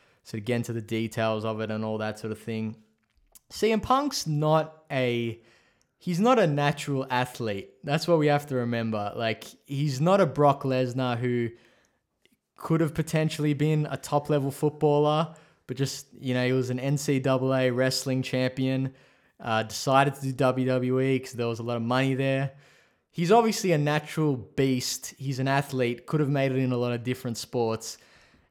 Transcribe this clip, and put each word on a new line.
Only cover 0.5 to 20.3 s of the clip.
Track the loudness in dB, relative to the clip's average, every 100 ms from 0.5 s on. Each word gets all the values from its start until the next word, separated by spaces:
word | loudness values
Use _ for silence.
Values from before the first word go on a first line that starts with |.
| -2
into | -2
the | -6
details | -4 -4 -2 -2 -2 0
of | -4 -4
it | -4
and | -4
all | -4 -4
that | -6 -6
sort | -8
of | -8
thing. | -8 -6 -6 -8 _ _ _ _ _ -20 _
C | -2 0
M | 2
Punk's | 2 2 0 -4 -2
not | 0 2 2 0 -8 -6
a, | -2 0 0 -2 -6 _ _ _ _ _ _
he's | -4 2
not | 4 4
a | 4
natural | 2 0 0 -2 -4 0
athlete. | 0 -2 -4 -4 -4 -8 _
That's | -4 -2 2
what | 4
we | 4
have | 2 0
to | -2
remember. | 0 -2 -2 -2 -4 -2
Like, | -2 -2 -8 -18
he's | -8 -2 -2 0
not | 4 4
a | 4
Brock | 4 4 4
Lesnar | 0 0 0 -2 -2 0
who | 0 0 -2 -6 _ _ _ _ _ _ _ _ _ -10
could | -2 2
have | 2
potentially | -2 -2 0 0 0 0
been | 2 2 2 0
a | -6
top-level | -2 -2 2 0 0
footballer, | -2 -2 2 4 4 4 2 0 -6 -20 _ -8
but | -4
just, | -4 -4 -14
you | -10 -2
know, | 0
he | 2
was | 2 0
an | -2
N | 0 0
C | 0 0
double | 2 2 2
A | 2 2
wrestling | 2 2 0 -2 -2
champion, | -2 0 -2 0 -2 0 -2 -6 _ _ _ -10
uh, | -2 -2
decided | -2 -4 2 4 4
to | 2
do | -4